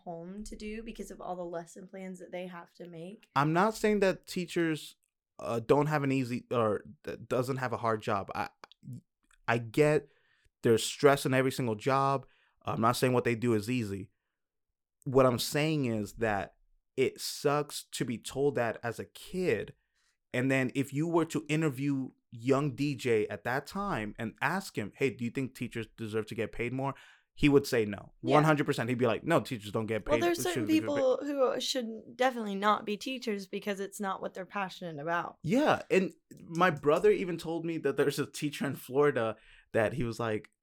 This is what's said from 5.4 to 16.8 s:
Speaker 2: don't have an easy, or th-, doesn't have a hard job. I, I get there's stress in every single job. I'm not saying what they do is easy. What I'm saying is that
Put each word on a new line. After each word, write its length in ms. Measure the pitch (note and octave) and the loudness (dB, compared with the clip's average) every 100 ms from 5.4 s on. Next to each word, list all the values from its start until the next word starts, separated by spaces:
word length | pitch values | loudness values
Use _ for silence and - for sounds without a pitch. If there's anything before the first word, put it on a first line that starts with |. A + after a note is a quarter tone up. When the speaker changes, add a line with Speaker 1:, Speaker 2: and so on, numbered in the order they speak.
| - A#2 | -4 -2
Speaker 2:
don't 280 | A#2 C#3 D3 | 4 4 4
have 160 | D3+ | 2
an 80 | C#3 | 2
easy, 340 | C3+ B2 B2 - | 0 0 -4 -2
or 320 | A2+ A2 G2+ D2 - | 2 2 0 -4 -14
th-, 140 | - - B2 | -10 -8 -2
doesn't 300 | B2 B2 C3 | 0 0 -2
have 160 | B2+ | -2
a 40 | A2 | -2
hard 260 | A2+ A2 | 0 -2
job. 260 | A2+ G2+ F#2+ - | 0 -4 -4 -6
I, 140 | - _ - _ - B2 _ _ _ _ - | -8 _ -20 _ -16 -16 _ _ _ _ 0
I 100 | A#2+ | 0
get 520 | A#2 B2+ D3+ D3+ - _ _ _ _ _ | 0 4 4 4 -2 _ _ _ _ _
there's 220 | A#2+ A2+ | 4 4
stress 420 | - - C#3+ C#3 D3 | 4 4 6 6 2
in 80 | |
every 180 | C3 C3 | 2 2
single 240 | B2+ B2 G#2+ | 0 -2 -2
job. 520 | C3+ C3+ C#3 C#3 - _ _ _ - | 2 2 2 0 -4 _ _ _ -6
I'm 160 | G#2 | 0
not 160 | A2+ B2 | 2 4
saying 160 | B2+ | 4
what 100 | B2 | 4
they 120 | A#2+ A#2 | 2 2
do 180 | A#2+ | 2
is 140 | G#2+ G2+ | 2 0
easy. 420 | B2+ G#2 G2 A2 _ _ _ _ _ _ _ _ _ C#3+ | -4 -4 -6 -10 _ _ _ _ _ _ _ _ _ 2
What 200 | C3 B2+ | 6 6
I'm 140 | A#2+ | 4
saying 460 | - D3 D#3 D#3 B2+ | 0 0 2 2 0
is 280 | A2 G2+ | 0 -4
that 400 | - A2 G2+ - _ _ _ | -2 0 0 -4 _ _ _